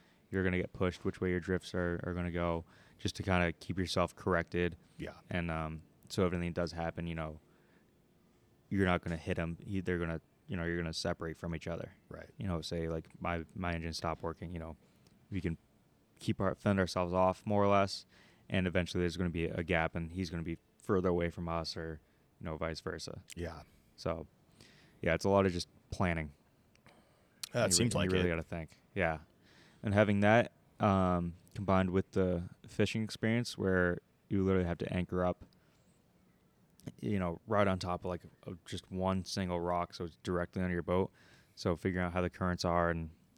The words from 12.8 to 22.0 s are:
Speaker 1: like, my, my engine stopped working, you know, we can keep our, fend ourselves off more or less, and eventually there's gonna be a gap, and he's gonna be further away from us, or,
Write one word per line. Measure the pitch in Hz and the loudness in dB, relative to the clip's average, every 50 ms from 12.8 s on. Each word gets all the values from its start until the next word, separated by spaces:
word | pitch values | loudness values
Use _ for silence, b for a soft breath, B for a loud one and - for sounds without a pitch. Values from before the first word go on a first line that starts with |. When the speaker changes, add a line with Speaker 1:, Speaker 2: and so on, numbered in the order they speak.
| 82 80 | -2 -2
Speaker 1:
like, | 82 82 80 - - - | -4 -4 -6 -10 -14 -8
my, | 87 87 87 85 78 - - | -4 -4 -2 -4 -4 -8 -8
my | - 90 87 85 | -6 -4 -2 -2
engine | 85 82 82 | -4 -4 -6
stopped | 80 - - 82 80 - | -6 -4 -4 -4 -4 -4
working, | - 82 80 - 87 82 | -6 -8 -8 -8 -10 -10
you | 90 85 | -10 -10
know, | 78 80 80 - b b b b b b b _ _ - | -10 -10 -12 -16 b b b b b b b _ _ -8
we | 104 92 | -6 -2
can | - 85 82 - _ _ _ _ _ _ _ _ _ _ _ - | -2 -2 -2 -4 _ _ _ _ _ _ _ _ _ _ _ -8
keep | - - 113 - | -4 -4 -2 0
our, | 101 92 67 | 0 -2 0
fend | - - 104 101 98 | 0 2 2 4 4
ourselves | 92 87 - 92 90 87 | 2 2 2 -2 0 2
off | 90 92 92 92 92 - - | 4 4 4 4 4 2 -2
more | 107 104 101 | 0 2 4
or | 101 101 | 4 6
less, | 101 98 98 98 - - - b b b b b b b b b | 6 4 4 2 -2 -8 -12 b b b b b b b b b
and | - 98 90 | 0 0 0
eventually | 90 82 92 85 - - 90 | 2 2 0 0 0 0 0
there's | 87 87 80 | 0 0 0
gonna | 87 92 87 | 0 -2 -2
be | 80 82 82 | 0 -2 -2
a | 80 - 90 | -2 -2 -4
gap, | 82 78 90 82 80 80 - | 0 2 2 2 2 0 -2
and | 87 82 80 | -4 -6 -4
he's | 82 92 95 80 | -4 -4 -4 -4
gonna | 87 85 | -4 -6
be | 82 87 82 - _ _ _ _ | -6 -6 -8 -10 _ _ _ _
further | - - 104 92 90 92 | -2 0 2 2 4 2
away | 87 87 85 85 | 2 2 0 -2
from | - 90 87 85 | -2 -4 -6 -4
us, | 82 85 82 - - | -4 -4 -4 -6 -8
or, | 87 82 80 78 73 | -8 -8 -10 -10 -12